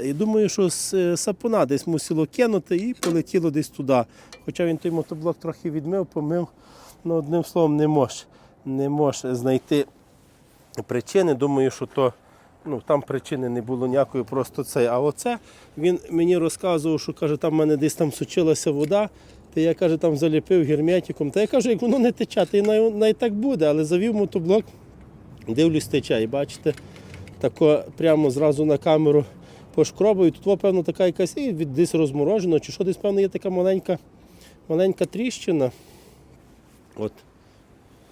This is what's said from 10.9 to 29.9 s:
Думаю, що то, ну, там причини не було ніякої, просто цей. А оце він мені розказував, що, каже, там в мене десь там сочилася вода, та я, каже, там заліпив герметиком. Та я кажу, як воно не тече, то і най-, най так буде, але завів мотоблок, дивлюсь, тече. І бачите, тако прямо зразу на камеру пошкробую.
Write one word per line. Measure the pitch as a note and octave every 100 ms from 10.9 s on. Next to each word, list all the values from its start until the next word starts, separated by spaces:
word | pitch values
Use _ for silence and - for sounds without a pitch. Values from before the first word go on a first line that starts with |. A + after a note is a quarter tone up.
| A#2+ - G3 F3
Думаю, | B2+ C#3+ C#3 C3+
що | - B2
то, | - C3 - _ - _ _ D#3
ну, | B2+ -
там | C#3+
причини | - C3+ - C#3 B2+
не | A#2+
було | A2+ B2+ B2+
ніякої, | C3+ C3 C3
просто | A2+ C3 A#2+ -
цей. | C3+ C#3 A#2+
А | B2
оце | D3 - A#3+ A#3 - - - -
він | F3 F3 -
мені | E3 E3+ F3+
розказував, | D#3+ - F#3 E3 D#3+ D#3
що, | -
каже, | - D#3 D3
там | E3
в | D#3
мене | D#3 D3
десь | D3+ -
там | D#3
сочилася | - - - D#3+ D3+ E3
вода, | C#3+ D3+ G3+ G#3+ - - - -
та | D#3+
я, | E3
каже, | D#3+ F3 D#3+
там | E3 D3
заліпив | D#3+ D#3 - F#3 C#3+
герметиком. | D3+ D#3+ F3+ - - D3
Та | G3
я | G#3+
кажу, | C4+ A3+
як | G#3+
воно | A#3+ C4+
не | A#3+
тече, | - A#3 G#3+ F3
то | G3+
і |
най-, | G#3 G#3+ A3+
най | G#3 A3
так | G#3+ A#3
буде, | G#3 C#4 A#3 D3+
але | D#3 D3+
завів | F3+ A3+
мотоблок, | G#3+ G3+ F#3+ E3 G#3+ - - - - - - - - -
дивлюсь, | A#2 E3 D#3 -
тече. | C#3 - A#2+
І | A2
бачите, | C#3 D3 - D#3 C#3 - - - - - -
тако | C3+ - D#3 C#3+ - -
прямо | D#3+ D3+ D3
зразу | C3 D3+ C#3+ D#3
на | C#3+
камеру | E3+ D#3 D3+ D3 - - - - - -
пошкробую. | D3+